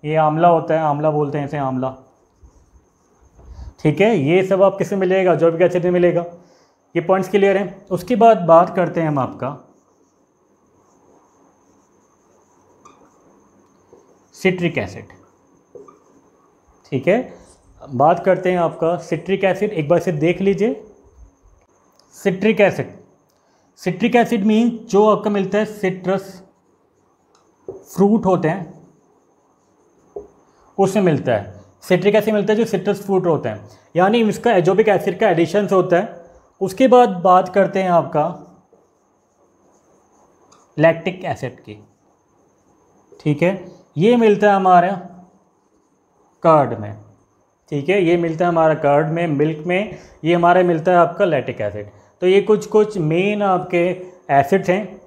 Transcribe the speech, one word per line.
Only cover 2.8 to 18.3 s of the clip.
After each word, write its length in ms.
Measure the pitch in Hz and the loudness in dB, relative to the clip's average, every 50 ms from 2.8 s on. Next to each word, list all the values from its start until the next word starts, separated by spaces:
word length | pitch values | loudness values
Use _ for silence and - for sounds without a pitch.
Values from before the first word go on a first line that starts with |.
| _ _ _ _ _ _ _ _ _ _ _ - - - - - - - - _ | _ _ _ _ _ _ _ _ _ _ _ -20 -20 -20 -20 -18 -18 -18 -20 _
ठीक 200 | - 151 147 147 | -4 -4 0 0
है, 140 | 196 220 233 180 | 0 0 0 0
ये 240 | 135 139 170 185 190 | 0 0 0 0 0
सब 160 | 190 196 185 196 | 0 0 2 2
आप 140 | 196 190 190 | 2 2 -2
किससे 180 | 190 185 208 | -6 -4 -2
मिलेगा? 380 | 196 185 185 185 190 190 185 165 | -2 -2 0 0 0 2 2 2
एजॉर्बिक 280 | 143 160 170 165 160 180 | 2 2 0 2 2 0
एसिड 200 | 170 175 180 165 | 2 2 0 -2
में 80 | 180 | 0
मिलेगा। 340 | 180 180 175 175 175 170 170 175 - - - _ _ _ _ _ _ _ _ _ _ | 0 2 2 2 0 0 -4 -6 -14 -20 -20 _ _ _ _ _ _ _ _ _ _
ये 60 | 170 | -6
points 280 | 165 160 190 190 185 - | 0 0 0 0 0 0
clear 280 | - 202 196 196 196 190 | 0 2 2 2 2 0
हैं। 280 | 202 185 - - - - | -2 -6 -10 -16 -10 -8
उसके 280 | 185 175 - - 247 202 | -8 -8 -2 -2 0 4
बाद 200 | 226 233 220 190 175 | 6 6 6 4 4
बात 300 | 160 165 165 180 180 - | 4 6 6 6 4 0
करते 260 | 196 175 160 - 170 | -2 -2 -2 -2 -4
हैं 60 | 165 156 | -2 -2
हम 120 | 143 143 | -2 -2
आपका 380 | 123 - - - - 127 147 135 _ _ _ _ _ _ _ _ _ _ _ _ _ _ _ _ _ _ _ _ _ _ _ _ _ _ _ _ _ _ _ _ _ _ _ _ _ _ _ _ _ _ _ _ _ _ _ _ _ _ _ _ _ _ _ _ _ _ _ _ _ _ _ _ _ 1077 1077 _ _ _ _ _ _ _ _ _ _ _ _ _ _ _ _ _ _ _ - - _ _ _ _ _ _ _ | -4 -4 -6 -10 -10 -10 -10 -12 _ _ _ _ _ _ _ _ _ _ _ _ _ _ _ _ _ _ _ _ _ _ _ _ _ _ _ _ _ _ _ _ _ _ _ _ _ _ _ _ _ _ _ _ _ _ _ _ _ _ _ _ _ _ _ _ _ _ _ _ _ _ _ _ _ -20 _ _ _ _ _ _ _ _ _ _ _ _ _ _ _ _ _ _ _ _ -20 -20 _ _ _ _ _ _ _
Citric 420 | - - 185 180 180 175 170 - 131 | -4 -2 -2 -2 -2 -4 -4 -4 -4
acid। 280 | 107 95 - - 98 - - _ _ _ _ _ _ _ _ _ _ _ _ - - - _ _ _ _ _ _ _ _ _ _ _ _ _ _ _ _ _ _ _ _ | -8 -8 -12 -18 -20 -20 -20 _ _ _ _ _ _ _ _ _ _ _ _ -20 -20 -20 _ _ _ _ _ _ _ _ _ _ _ _ _ _ _ _ _ _ _ _
ठीक 160 | - 131 131 - | -8 -4 -2 0
है, 260 | 190 240 262 - - - - _ - _ _ _ _ _ | -2 -2 -2 -8 -16 -20 -20 _ -20 _ _ _ _ _
बात 420 | - - 139 120 139 156 180 175 - | -20 -12 -2 2 2 2 2 2 0
करते 260 | 196 | 0